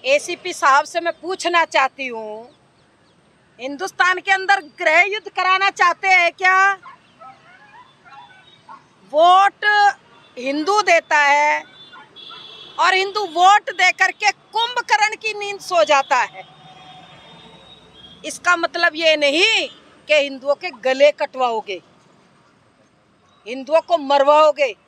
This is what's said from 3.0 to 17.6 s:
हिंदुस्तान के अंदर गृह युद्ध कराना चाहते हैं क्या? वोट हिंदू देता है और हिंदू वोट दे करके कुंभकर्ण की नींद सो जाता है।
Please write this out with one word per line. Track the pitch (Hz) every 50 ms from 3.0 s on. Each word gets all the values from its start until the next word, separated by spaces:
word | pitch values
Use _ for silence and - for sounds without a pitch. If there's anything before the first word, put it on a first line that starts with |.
| _ _ _ _ _ _ _ _ _ _ _ -
हिंदुस्तान | 240 269 285 262 370 381 _ - 370 359 370 359
के | - 392
अंदर | 381 381 381 370 392 392
गृह | 302 294 _ - 359 311 311 339
युद्ध | 370 403 403 427 _ 392
कराना | _ 381 - 370 381 370 392 403
चाहते | 392 - 415 349 320 _ - 381
हैं | 370 359 339 339
क्या? | 339 - 381 370 381 381 392 392 392 381 - - - _ _ _ _ _ 659 807 - _ _ 698 719 762 831 831 831 960 988 _ _ _ _ 784 - - 906 _ 784 762 _ - - _ _ - - - _ _ _ _ _ -
वोट | - 302 339 349 359 381 392 403 _ _ - 415 415 415 403 403 - _ _ _ - _ _ _ _ 262
हिंदू | 240 269 277 302 311 359 403 427
देता | 381 381 339 330 - _ 320 302
है | 294 285 285 294 294 302 302 302 311 - - - - - 1077 - - _ _ - - - - - - - - - - - - -
और | 320 359 381
हिंदू | 381 392 403 381 427
वोट | 415 339 302 339 359 381 415 415 _ 554
दे | 392 - 359 370
करके | 339 - 381 370 359 _ 427 403
कुंभकर्ण | 392 _ _ _ - 440 466 480 494 480 466 - 440 415 415 427 440
की | 427 - 440 415
नींद | 415 403 403 403 381
सो | - - 370 339 311
जाता | 294 294 277 269 - 277
है। | 247 214 190 - 190 185 - - - - - - - - - - - - - - - - - - - - - - -